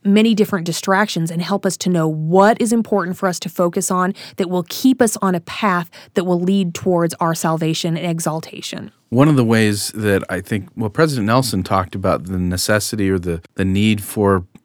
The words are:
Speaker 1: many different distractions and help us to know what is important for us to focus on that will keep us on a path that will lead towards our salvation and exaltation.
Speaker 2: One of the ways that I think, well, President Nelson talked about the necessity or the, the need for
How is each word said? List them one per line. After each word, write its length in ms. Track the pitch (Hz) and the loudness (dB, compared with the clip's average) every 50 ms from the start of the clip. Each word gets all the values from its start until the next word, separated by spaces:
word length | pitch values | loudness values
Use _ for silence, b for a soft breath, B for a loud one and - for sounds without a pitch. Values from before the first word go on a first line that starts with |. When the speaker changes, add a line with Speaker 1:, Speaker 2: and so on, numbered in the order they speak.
| - | 0
Speaker 1:
many 320 | 202 196 214 214 233 226 | 2 4 4 4 4 2
different 300 | 196 208 - - 170 160 | 2 0 0 -2 -4 -4
distractions 640 | 175 160 - - - 190 190 214 208 - 175 165 165 | -4 -6 -4 0 0 2 2 2 0 -2 -4 -4 -4
and 120 | 170 170 170 | -4 -4 -4
help 240 | 165 196 196 - | -2 -2 -2 -2
us 100 | 196 180 - | -2 -4 -2
to 120 | - 185 | -2 0
know 180 | 180 170 160 160 | 0 0 0 0
what 500 | 156 156 156 156 175 190 196 208 226 - | -2 -2 -2 2 4 6 6 6 6 4
is 120 | 247 214 233 | 2 0 0
important 460 | 233 214 - 214 202 170 175 180 - | 0 0 0 0 -2 0 -2 -4 -2
for 100 | - 190 | -2 -2
us 100 | 170 - | -2 -4
to 100 | - 175 | -6 -8
focus 400 | - - 180 175 170 190 180 - | -2 0 0 0 0 -2 -2 -2
on 240 | 190 180 180 185 202 B B B B | 0 0 0 0 -2 B B B B
that 120 | B 190 170 | B -4 -2
will 160 | 185 180 170 - | -2 -2 -4 -4
keep 340 | - - - 262 262 - 247 | -4 0 2 2 4 4 2
us 160 | 220 - - | 2 2 0
on 140 | 202 190 185 | -2 -2 -2
a 60 | 170 | -2
path 500 | - - - - - 208 180 175 170 - B B B B B | -4 -8 -8 -2 0 0 0 0 -2 -6 B B B B B
that 100 | 208 175 | -2 0
will 160 | 185 180 175 | 0 0 0
lead 320 | 180 180 196 196 190 175 170 | 2 2 2 2 0 -2 -4
towards 380 | - - 190 180 170 170 165 - - | -4 -2 0 0 2 0 0 -2 -2
our 140 | 175 165 165 | -2 -2 -2
salvation 640 | - - 165 160 160 165 160 160 - - 175 165 165 | -2 -2 -2 -2 0 0 -2 -2 -2 -2 -4 -4 -4
and 80 | - | -4
exaltation. 840 | 175 165 165 165 170 156 160 - - - - - - - - 104 - - _ _ - | -4 -4 -4 -4 -4 -6 -6 -8 -12 -14 -14 -14 -12 -12 -12 -12 -14 -18 _ _ -2
Speaker 2:
One 180 | 113 120 139 156 | 2 4 4 6
of 80 | 151 | 4
the 80 | 131 120 | 4 4
ways 480 | 113 113 110 110 104 104 101 - - - | 4 4 4 4 2 2 0 -4 -6 -6
that 300 | 107 107 104 98 95 - - | -2 0 2 2 0 0 -2
I 100 | 92 90 | -6 -6
think, 300 | 92 - 113 107 104 - - | -6 -4 -6 -6 -6 -8 -8
well, 140 | - 117 104 | -6 -6 -4
President 380 | - - 165 160 143 123 98 | 0 2 2 2 2 0 0
Nelson 360 | 107 113 131 131 - - 95 92 | 2 2 2 2 0 -2 -2 -2
talked 320 | - 107 95 92 - - | 0 0 0 0 -2 -4
about 300 | 98 92 95 80 60 76 | -4 -2 0 0 -2 -2
the 140 | 90 95 90 | -4 -4 -2
necessity 720 | 90 90 90 90 - - 107 107 - - - 107 98 95 | -2 -2 -2 -2 0 0 0 0 0 -2 -4 -2 0 0
or 80 | 95 95 | 0 0
the, 240 | 87 90 82 82 - - _ | -2 -4 -6 -6 -8 -10 _
the 80 | - 95 | -4 -2
need 380 | 95 92 98 107 110 110 104 101 | 0 2 2 2 2 2 0 -2
for 440 | - - 110 101 98 98 92 90 - _ - | -6 -2 0 2 4 2 2 0 -4 _ -20